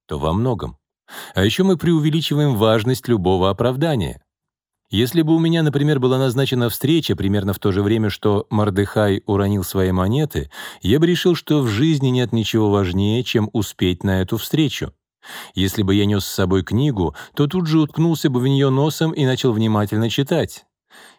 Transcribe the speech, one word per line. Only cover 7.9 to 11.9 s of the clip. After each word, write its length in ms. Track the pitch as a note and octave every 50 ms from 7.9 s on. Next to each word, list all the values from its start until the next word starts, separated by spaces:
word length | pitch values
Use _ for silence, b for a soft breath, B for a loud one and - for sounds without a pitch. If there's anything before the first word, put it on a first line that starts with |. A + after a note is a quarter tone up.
| A2 A2+ A2 G#2
что 360 | - - - G#2+ G2+ G2+ - -
Мордехай 720 | - G#2+ G#2 G#2 G2 G2 G2+ - - A2 G#2+ G#2 G2 G2+ -
уронил 380 | - G#2 G2 G2+ G2 G#2 G2+ F2+
свои 300 | - - F#2+ F#2+ F#2 F#2
монеты, 580 | F#2 F#2 F#2+ A#2 C#3+ D#3 D3 - D#2 C2+ C#2 B B B B B B -
я 160 | F2+ A2 D3+
бы 80 | D#3+
решил, 300 | E3+ F3 D#3+ - F#3 E3+
что 260 | D3+ - - D3+ D3+ C3+
в 60 | A#2
жизни 400 | G#2 G2+ D3 E3